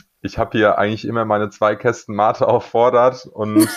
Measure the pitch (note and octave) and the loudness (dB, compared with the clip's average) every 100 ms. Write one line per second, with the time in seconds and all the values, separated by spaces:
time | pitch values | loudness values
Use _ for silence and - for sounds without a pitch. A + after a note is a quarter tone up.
0 | - _ G2+ - A2+ A#2 G#2 - G#2 A2 | -20 _ -10 -6 -4 2 2 2 -2 -4
1 | - A#2 A2 G#2 G#2 - G#2+ G#2+ B2 A2+ | -6 -4 -2 -2 -2 -2 -2 0 -2 -4
2 | - G#2 G#2+ A#2 A2 A#2 - A#2 B2 A#2+ | -6 -2 0 0 0 0 0 0 2 4
3 | B2+ B2+ - - G#2+ G#2+ A2 | 2 0 -10 -8 0 2 2